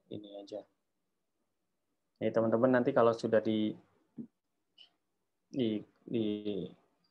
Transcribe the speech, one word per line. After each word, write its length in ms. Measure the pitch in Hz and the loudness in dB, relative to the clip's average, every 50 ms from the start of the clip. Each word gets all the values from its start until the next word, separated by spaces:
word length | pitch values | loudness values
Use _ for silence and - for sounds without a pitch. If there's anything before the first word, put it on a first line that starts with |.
| _ _ - | _ _ -14
ini 240 | 104 104 101 101 101 | -14 -14 -14 -16 -18
aja. 240 | 101 101 104 101 101 _ _ _ _ _ _ _ _ _ _ _ _ _ _ _ _ _ _ _ _ _ _ _ _ _ _ _ _ _ _ _ | -16 -14 -14 -14 -14 _ _ _ _ _ _ _ _ _ _ _ _ _ _ _ _ _ _ _ _ _ _ _ _ _ _ _ _ _ _ _
Ya, 80 | 107 110 | -4 0
teman-teman 400 | - 113 113 110 113 113 120 131 127 123 | 0 2 2 2 2 2 4 4 4 4
nanti 160 | 123 139 135 | 2 2 4
kalau 240 | 131 117 117 113 117 | 4 4 4 4 2
sudah 240 | - 113 113 107 | 0 2 2 2
di, 320 | - 113 110 107 107 107 110 - - _ _ _ _ _ _ - - - _ _ _ _ _ _ _ _ _ _ - _ _ _ _ _ _ _ _ _ _ _ _ _ | 2 2 0 0 0 -2 -4 -6 -14 _ _ _ _ _ _ -18 -18 -18 _ _ _ _ _ _ _ _ _ _ -20 _ _ _ _ _ _ _ _ _ _ _ _ _
di, 320 | - 139 123 110 107 104 104 - _ _ _ | -4 -2 0 0 -2 -4 -6 -12 _ _ _
di, 220 | - - 120 110 104 104 104 104 104 104 95 82 - - _ _ _ _ _ _ _ | -6 -4 -4 -2 -2 -4 -4 -6 -6 -6 -6 -8 -10 -12 _ _ _ _ _ _ _